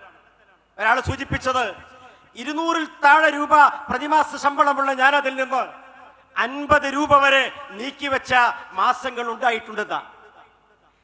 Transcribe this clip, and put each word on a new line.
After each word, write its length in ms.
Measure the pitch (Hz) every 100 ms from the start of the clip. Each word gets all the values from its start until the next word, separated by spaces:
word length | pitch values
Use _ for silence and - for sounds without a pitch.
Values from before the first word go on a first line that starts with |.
| - _ _ _ _ _ _ -
ഒരാൾ 200 | 220 254 -
സൂചിപ്പിച്ചത്, 560 | 262 277 269 254 254 220 165 - - - - _ 214
ഇരുന്നൂറിൽ 460 | 240 302 330 330 311 -
താഴെ 280 | 277 302 311 294
രൂപ 160 | 294 403 262 - -
പ്രതിമാസ 520 | 247 294 311 285 285 277
ശമ്പളമുള്ള 480 | 277 285 277 269 262
ഞാനതിൽ 320 | 262 285 262 262
നിന്ന് 220 | 262 262 202 - - - - - _ - 226
അൻപത് 420 | 277 285 294 277 269
രൂപ 160 | 302 285 277
വരെ 180 | 269 247 - - 196
നീക്കിവെച്ച 520 | 262 - 285 262 - 247 240 - - 185
മാസങ്ങൾ 480 | 214 247 262 240 240 226
ഉണ്ടായിട്ടുണ്ടെന്നാ. 680 | 247 226 220 214 202 156 - - - - _ _ _ _ _ _